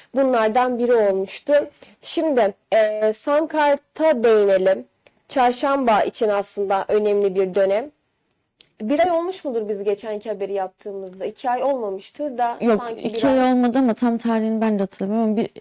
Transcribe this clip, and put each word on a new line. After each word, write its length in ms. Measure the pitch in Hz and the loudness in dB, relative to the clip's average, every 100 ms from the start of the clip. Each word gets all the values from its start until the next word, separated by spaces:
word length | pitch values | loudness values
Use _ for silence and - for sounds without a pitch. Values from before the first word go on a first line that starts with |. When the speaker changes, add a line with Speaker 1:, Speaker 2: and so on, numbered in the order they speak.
| _ 247 | _ 0
Speaker 1:
bunlardan 640 | 269 240 220 226 254 240 | 2 2 2 2 0 0
biri 140 | 240 | 2
olmuştu. 600 | 240 202 190 190 - - 294 294 _ - _ | 4 2 0 -4 -8 0 2 0 _ -20 _
Şimdi, 520 | - - 320 254 202 - - 220 | -8 -2 0 2 0 -2 -2 0
e, 380 | 214 214 214 | 2 0 -2
Sankart'a 1120 | 214 - 294 311 311 294 285 _ - 311 254 | -2 0 0 0 0 2 0 _ 0 2 4
değinelim. 640 | 226 214 202 190 185 202 247 _ _ _ - | 4 4 4 4 2 0 -4 _ _ _ -8
Çarşamba 720 | 277 247 247 285 277 247 208 | 0 0 0 -2 0 2 2
için 280 | 202 - 214 | 0 -2 0
aslında 560 | 202 190 - 196 196 - | 0 -4 -4 -2 -2 0
önemli 480 | 214 208 202 202 190 | 0 2 2 0 0
bir 200 | 190 190 | 0 2
dönem. 360 | 190 202 294 _ _ _ _ _ _ _ - - | 2 0 -4 _ _ _ _ _ _ _ -20 -10
Bir 180 | 214 294 | -2 2
ay 120 | 359 | 2
olmuş 340 | 330 349 370 294 | 0 -2 -6 -6
mudur 240 | 233 208 | -6 -4
biz 140 | 202 | -4
geçenki 460 | 202 202 226 214 226 | -2 -4 -4 -8 -8
haberi 240 | 202 196 | -6 -4
yaptığımızda? 720 | 196 185 _ 214 196 190 190 190 | -4 -6 _ -12 -12 -12 -10 -10
İki 240 | 214 254 | -8 -4
ay 140 | 247 | -2
olmamıştır 760 | 262 269 208 190 - - 294 240 | -2 -2 -4 -8 -12 -8 -8 -4
da 200 | 240 233 | -4 -2
Speaker 2:
Yok, 220 | 233 208 | 0 0
Speaker 1:
sanki 180 | - - | -2 -8
Speaker 2:
iki 220 | - 220 | -8 -2
Speaker 1:
bir 40 | 277 | 0
Speaker 2:
ay 120 | 262 | 2
Speaker 1:
ay. 140 | 254 | 2
Speaker 2:
olmadı 240 | 247 247 247 | 2 2 2
ama 160 | 262 | 0
tam 240 | 214 247 233 | 0 -2 -2
tarihini 440 | 233 226 220 220 | -2 -2 -2 -2
ben 180 | 220 208 | 0 -2
de 40 | |
hatırlamıyorum. 540 | 190 - 196 220 220 214 | -4 -6 -4 -2 0 0
Bir, 120 | - - | -4 -4